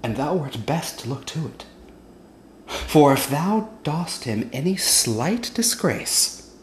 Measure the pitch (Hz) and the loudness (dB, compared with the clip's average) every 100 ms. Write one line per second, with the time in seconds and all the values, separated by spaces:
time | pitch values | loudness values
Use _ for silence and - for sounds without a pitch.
0 | 117 110 147 180 139 120 104 160 - - | -2 -2 0 0 -2 -6 -2 -2 -2 -8
1 | 117 135 - 160 143 - - - - - | -8 -8 -6 -6 -6 -10 -20 -20 -20 -20
2 | - - - - - - - - - 156 | -20 -20 -20 -20 -20 -20 -10 -8 2 6
3 | 143 135 - 139 175 220 214 - - 156 | 8 6 2 0 2 0 -2 -6 -4 -2
4 | 175 - 127 107 - 127 160 190 - - | -4 -6 -4 -2 -2 -2 0 0 2 2
5 | - 107 139 233 - - 233 - 180 92 | 2 0 0 0 -2 -2 0 2 0 0
6 | - - - - - - | 0 0 0 -2 -18 -20